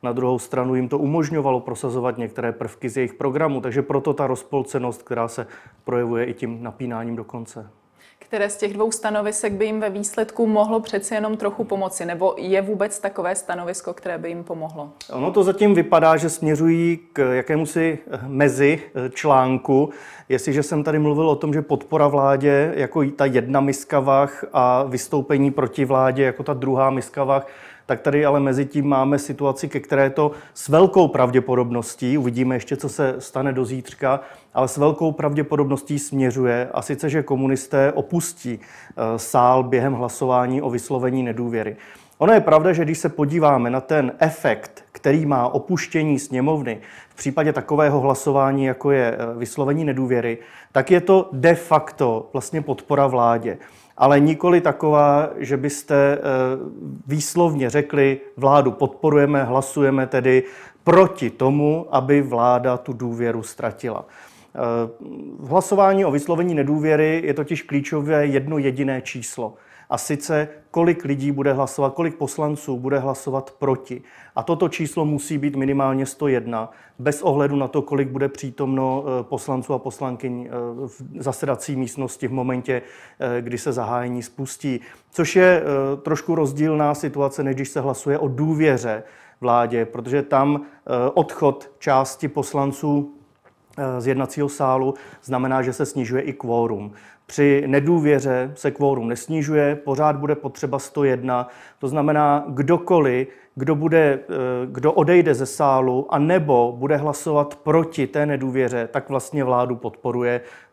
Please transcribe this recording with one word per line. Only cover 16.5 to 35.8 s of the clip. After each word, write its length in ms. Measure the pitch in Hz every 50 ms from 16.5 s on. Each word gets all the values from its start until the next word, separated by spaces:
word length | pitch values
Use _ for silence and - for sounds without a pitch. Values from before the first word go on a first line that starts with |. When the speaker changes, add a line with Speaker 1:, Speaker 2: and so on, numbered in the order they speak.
| 151 143 160 165 165 165 170 170 170 165 - _ _
Speaker 1:
k 200 | - 135 127 127
jakémusi 640 | 127 127 - 156 151 156 147 - 170 160 165 156 147 - - - 131 -
mezi, 520 | 135 139 131 143 143 120 127 139 139 156 151 - - -
eh, 160 | 131 127 131
článku. 800 | 127 - - 156 139 131 127 131 131 127 131 - 139 135 147 147 - - - - - - - _
Jestliže 340 | 131 120 - - 135 147 143
jsem 220 | - 175 151 147
tady 140 | 160 151 156
mluvil 300 | 151 151 147 147 160 160
o 80 | 147
tom, 160 | 143 - 151 143
že 100 | 156 143
podpora 460 | - 147 139 - - - 160 147 147
vládě 640 | 139 143 139 139 139 135 135 147 143 139 143 160 -
jako 280 | 147 139 120 - 165 143
ta 200 | 135 143 - 143
jedna 360 | 139 123 127 113 123 135 139
miska 400 | 139 139 135 139 - - - 143
vah 440 | 131 139 135 135 143 143 - - - - -
a 300 | 151 123 123 123 127 139
vystoupení 680 | 135 127 123 - - - 147 135 - 151 139 139 139
proti 340 | 135 139 131 120 - - 139
vládě 380 | 131 139 131 131 131 127 131 139
jako 200 | 127 120 - 147
ta 120 | 143 147
druhá 360 | 127 123 135 131 127 135 135
miska 340 | 135 131 120 - - 143 139
vah, 220 | 135 139 135 135 - - - - - - - _
tak 140 | - 127 120
tady 240 | - - - 147 151
ale 160 | 143 143 143
mezi 240 | 139 139 131 131 143
tím 240 | 139 - 151 139 143
máme 300 | 143 131 131 139 143 139
situaci, 500 | 143 - 139 - 143 139 131 131 - 147
ke 120 | - 143
které 300 | 143 - 151 139 139 135
to 200 | 135 - 151 147 147 - - - _
s 140 | - - -
velkou 400 | 139 160 190 185 - 190 175 143
pravděpodobností, 1080 | - - 127 123 123 131 120 - 127 123 123 120 117 120 113 - - - 127 123 135 151
uvidíme 380 | 131 123 117 120 127 127 131
ještě, 200 | 123 - - 147
co 120 | 135 - 139
se 260 | - - 147 131 131 127
stane 340 | 123 - - 131 131 139 131
do 120 | 127 131
zítřka, 560 | 110 131 131 123 - - - 147 135 131 135 - - - - _ _ _
ale 140 | 127 131 127
s 80 | -
velkou 360 | 143 143 151 151 147 170 160 147
pravděpodobností 840 | - - 147 143 147 151 147 151 147 147 139 139 139